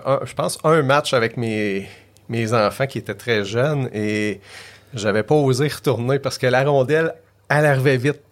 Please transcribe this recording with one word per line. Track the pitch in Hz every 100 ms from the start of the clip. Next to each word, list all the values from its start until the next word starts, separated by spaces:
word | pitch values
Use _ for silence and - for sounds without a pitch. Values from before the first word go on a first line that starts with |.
| -
un, | 135
je | 123
pense, | - 170 -
un | 156 160
match | 135 143 -
avec | 131 113 127
mes, | 113 107 104 98 95 - _ _ -
mes | 117 110
enfants | 117 104 - 135
qui | 113
étaient | 101
très | 98 - 110
jeunes | 98 113 143 147 127
et | 107 107 107 107 98 - - - - _
j'avais | 120 104 104
pas | -
osé | 151 135 123 147
retourner | - - 113 120 139
parce | 135 -
que | 131
la | 123
rondelle, | 139 139 123 156 165 - _ _ -
elle | 143 151
arrivait | 135 135 131
vite | 135 143 -